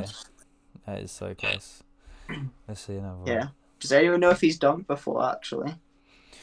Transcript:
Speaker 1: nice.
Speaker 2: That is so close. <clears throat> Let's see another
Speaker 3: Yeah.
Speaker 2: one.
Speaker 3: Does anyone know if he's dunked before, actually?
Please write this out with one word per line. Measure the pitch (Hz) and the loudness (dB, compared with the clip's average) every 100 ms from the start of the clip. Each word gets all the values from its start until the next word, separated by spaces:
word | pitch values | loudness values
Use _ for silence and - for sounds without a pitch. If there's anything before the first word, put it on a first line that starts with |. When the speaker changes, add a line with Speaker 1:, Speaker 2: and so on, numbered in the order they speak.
Speaker 1:
nice. | 98 - - _ _ _ _ - - | -4 -10 -18 _ _ _ _ -18 -12
Speaker 2:
That | 98 | -10
is | 98 | -10
so | - 95 | -10 -10
close. | 95 - 98 - - _ _ - - - | -8 -6 -6 -8 -20 _ _ -20 -18 -12
<clears throat> | 151 131 - - | -10 -10 -12 -14
Let's | 104 | -14
see | - 98 | -10 -10
another | 98 90 90 | -8 -8 -4
Speaker 3:
Yeah. | 120 | -2
Speaker 2:
one. | 139 - _ - | -4 -8 _ -12
Speaker 3:
Does | 139 | 2
anyone | 143 170 175 | 6 6 6
know | 175 | 6
if | 175 | 6
he's | 165 160 | 4 4
dunked | 143 165 196 | 2 2 -2
before, | 143 - 143 | -6 -2 -2
actually? | 127 - - - 147 165 _ _ _ _ _ - | 0 -2 -6 -6 -6 -8 _ _ _ _ _ -20